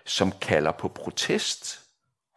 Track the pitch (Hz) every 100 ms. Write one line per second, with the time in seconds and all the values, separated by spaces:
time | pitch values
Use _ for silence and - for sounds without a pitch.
0 | - - 98 - - 80 76 - - -
1 | - - - 214 - - - - - _
2 | _ _ _